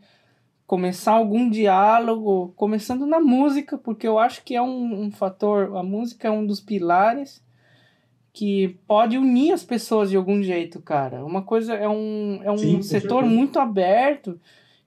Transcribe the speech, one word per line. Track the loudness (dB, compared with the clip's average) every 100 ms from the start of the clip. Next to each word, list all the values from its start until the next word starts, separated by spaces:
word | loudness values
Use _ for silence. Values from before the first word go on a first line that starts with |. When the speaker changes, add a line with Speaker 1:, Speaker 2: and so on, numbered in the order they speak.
| _ _ _ _ _ _ -4
Speaker 1:
começar | -2 -2 -2 2
algum | 2 4 0 0
diálogo, | 2 2 4 4 4 2 -2 0 -2 -2 -4
começando | -2 -2 -4 -4 0
na | 2
música, | 4 4 2 0 -4 -10
porque | -8 -4 0
eu | 2
acho | 2 -2
que | -6 -4
é |
um, | -2 -4 -6 -4 -6
um |
fator, | -4 -6 -2 0 0 0 -4
a |
música | -6 -6 -8 -6 -4
é |
um | -2 -2
dos | -6
pilares | -4 -4 2 4 2 0 -8 -18 _ _ _ _ _ _ _ _ _
que | -6 -2 0 0 -4 0
pode | 2 2 2
unir | 2 4 2
as | 0
pessoas | -2 -6 -2 0 2
de | 0
algum | 0 0
jeito, | 0 -4 -6 -10
cara. | -4 -4 -2 -8 -6
Uma | -6
coisa | -2 -2 -2
é | -4 -2
um, | -4 -4 -6 -6 -6
é | -4
um | -2
Speaker 2:
Sim, | 2 0
com |
Speaker 1:
setor | 0 -4 0 0
Speaker 2:
certeza. | 2 2
Speaker 1:
muito | 2 0
aberto. | 0 0 2 4 2 -2 -8 -14 _ _ _ _